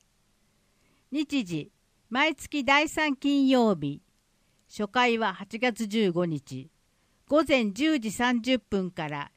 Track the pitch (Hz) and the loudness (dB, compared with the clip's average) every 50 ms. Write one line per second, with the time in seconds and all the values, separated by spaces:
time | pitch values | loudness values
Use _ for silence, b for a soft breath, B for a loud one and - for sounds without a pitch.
0 | _ _ _ _ _ _ _ _ _ _ _ _ _ _ _ _ _ _ _ _ | _ _ _ _ _ _ _ _ _ _ _ _ _ _ _ _ _ _ _ _
1 | _ _ 247 302 302 - 285 277 220 175 170 151 - - _ _ _ _ _ _ | _ _ -4 -4 -4 -2 -2 -4 -2 -2 -6 -8 -8 -10 _ _ _ _ _ _
2 | _ _ 220 254 294 311 294 - - - - 294 254 254 277 285 311 302 - 330 | _ _ -2 0 0 0 0 -4 -10 -6 -6 -4 2 2 2 2 2 0 -2 -2
3 | 311 302 269 - - 277 285 285 269 262 262 247 233 220 196 151 147 143 143 - | -2 -2 -2 -2 -2 0 2 2 4 4 4 4 4 4 2 0 -2 -6 -8 -8
4 | _ _ _ _ _ _ _ _ _ _ _ _ _ _ - - 214 202 - 254 | _ _ _ _ _ _ _ _ _ _ _ _ _ _ -8 -8 -8 -4 0 2
5 | 254 247 233 226 226 202 180 - 196 - - 226 247 247 214 - 226 202 202 226 | 2 2 2 0 0 -2 -4 -6 -12 -12 -6 -2 -2 -2 -2 -2 -6 -2 0 2
6 | 214 185 165 170 180 170 156 143 - - 135 127 135 - _ _ _ _ _ _ | 2 2 2 0 0 0 -2 -6 -8 -10 -14 -14 -14 -16 _ _ _ _ _ _
7 | _ _ _ _ _ _ 269 311 311 262 302 254 233 208 185 220 294 320 311 285 | _ _ _ _ _ _ 2 2 4 4 2 2 2 0 -2 0 0 2 2 0
8 | 220 220 175 - 240 247 254 233 220 254 262 247 - _ 214 196 185 175 - - | -2 -4 -4 0 0 0 0 0 2 0 0 0 0 _ -4 -2 -2 -4 -6 -8
9 | 160 147 151 143 143 - _ | -8 -6 -6 -10 -10 -12 _